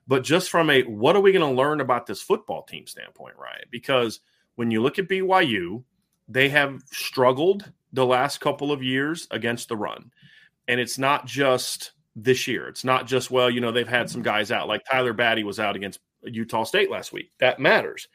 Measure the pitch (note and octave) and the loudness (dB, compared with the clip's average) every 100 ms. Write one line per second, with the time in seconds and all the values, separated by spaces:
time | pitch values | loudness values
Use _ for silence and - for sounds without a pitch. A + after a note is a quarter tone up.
0 | - C3 B2+ E3+ F3 F3+ D#3+ C3 A#2 G#2 | -2 0 2 0 2 2 4 4 2 0
1 | B2 G3 G3 F#3+ D3+ B2+ C#3+ D3+ B2+ B2+ | 4 4 4 2 2 2 0 0 0 -2
2 | - G2 - G#3+ - D#2+ - D2+ - - | -2 -8 -2 -2 -2 -10 -10 -18 -18 -20
3 | - - B1+ - B1+ - - A#2+ - C3 | -20 -20 -20 -18 -16 -16 -14 -10 2 2
4 | A#2+ G#2 _ _ _ - A#2+ A2 B2+ - | 2 -4 _ _ _ -4 0 2 2 0
5 | F3+ F#3+ F#3 F#3+ E3 G#2 E2+ A2 - _ | -2 0 2 4 4 0 -4 -8 -14 _
6 | _ _ - A#2+ C#3 D3 C#3 C3 - - | _ _ -6 0 4 4 2 -2 -12 -10
7 | - - B2+ C3 E3+ G3+ - - _ B2 | -6 2 4 4 2 0 -4 -20 _ 0
8 | B2+ B2+ C#3 - D3+ D3 C#3+ C#3+ C3 C3 | 2 2 2 -2 -4 -2 -2 -4 -2 -2
9 | C#3+ E3 - A#2+ A#2 A#2+ - A2+ F#2 A1 | -2 -6 -8 -4 -2 -4 -6 -6 -6 -8
10 | - _ - - _ _ - B2 A#2 - | -16 _ -20 -20 _ _ -4 -2 -2 -2
11 | C3+ C#3+ C3+ B2 C#3 B2+ - - - _ | 0 0 -2 0 2 2 0 -10 -12 _
12 | _ - A2 B2+ - G2+ B1+ - B2+ C3 | _ -6 0 2 0 -6 -6 -8 -2 0
13 | A#2 B2+ B2+ B2+ B2 A#2+ A#2+ A#2 A2+ B2 | 0 -2 0 2 2 2 0 -2 0 -2
14 | G2+ A#2+ A#2 G#2+ G#2 A2 D#2+ G#2+ - C3 | -2 -4 -2 -2 0 -2 -2 -4 -2 0
15 | B2+ A2 A#2 A2+ G#2 F#2+ G#2 G2+ G2 - | 0 2 2 2 -2 -2 -4 -4 -8 -12
16 | _ _ - A2+ A2+ A#2 A2 G3 G3 G#2 | _ _ -12 -8 -6 -4 0 0 0 -2
17 | E2+ - - - B2 - C#3+ G#3 G#2 - | -8 -12 -12 0 0 2 4 4 2 -8
18 | - | -18